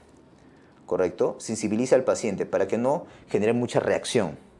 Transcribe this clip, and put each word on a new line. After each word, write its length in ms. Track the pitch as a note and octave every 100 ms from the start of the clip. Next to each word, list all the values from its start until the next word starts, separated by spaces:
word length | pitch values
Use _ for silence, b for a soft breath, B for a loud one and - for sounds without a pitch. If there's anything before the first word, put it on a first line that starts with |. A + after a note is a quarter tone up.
| - - - b b b b b -
¿correcto? 500 | F2+ F2+ - C3+ -
Sensibiliza 560 | - A2 G#2+ G#2+ B2+
al 80 | B2+
paciente 440 | G#2+ F#2 A2 F#2 -
para 200 | F#2 F#2+
que 120 | A2+
no 280 | B2+ D#3+ B B B
genere 240 | G#2 G#2+
mucha 260 | A#2+ A#2+ C3
reacción, 580 | - E2+ - A#2+ E2+ C#2+ -